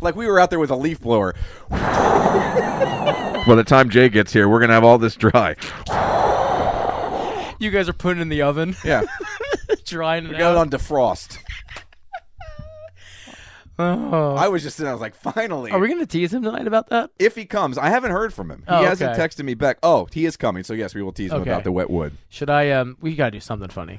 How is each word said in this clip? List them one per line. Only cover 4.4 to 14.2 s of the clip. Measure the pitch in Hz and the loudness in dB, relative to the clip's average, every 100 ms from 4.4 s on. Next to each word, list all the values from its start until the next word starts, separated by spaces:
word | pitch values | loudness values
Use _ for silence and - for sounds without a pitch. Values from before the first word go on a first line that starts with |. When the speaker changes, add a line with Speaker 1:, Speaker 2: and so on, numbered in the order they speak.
| 101 | 4
Speaker 1:
we're | 113 | 6
gonna | 117 | 6
have | 113 | 8
all | 117 120 | 8 8
this | 113 - | 4 2
dry. | 107 123 92 73 - - - - - - - - - - - - - - - - - 415 - - | 4 4 2 -2 -10 -12 -6 -4 -2 0 0 0 0 -2 -2 -2 -4 -4 -6 -6 -6 -8 -10 -6
Speaker 2:
You | 214 | -2
guys | 196 175 | 0 -2
are | |
putting | - 180 175 | -2 -2 -2
it | |
in | 165 | -2
the | 151 | 0
oven. | 143 147 170 185 | 0 0 -4 -4
Speaker 1:
Yeah. | - 135 440 - 855 807 | 0 0 0 -6 -12 -10
Speaker 2:
<laughs> | 554 539 - 440 - | -6 -6 -4 -4 -4
Drying | 170 160 165 165 | -4 -2 -2 -4
it | |
Speaker 1:
We | 156 | 0
got | 170 | 2
Speaker 2:
out. | 170 | 4
Speaker 1:
it | |
on | 156 | 2
defrost. | 135 - 147 117 92 - - - - - - - - - 740 - - 640 605 605 622 640 - - - - - - - - - | -2 -2 0 0 -2 -10 -18 -16 -16 -16 -20 -20 -20 -18 -18 -18 -20 -18 -16 -18 -18 -20 -20 -20 -20 -20 -20 -20 -20 -14 -4
Speaker 2:
Oh. | 175 190 254 165 | -2 -2 -2 0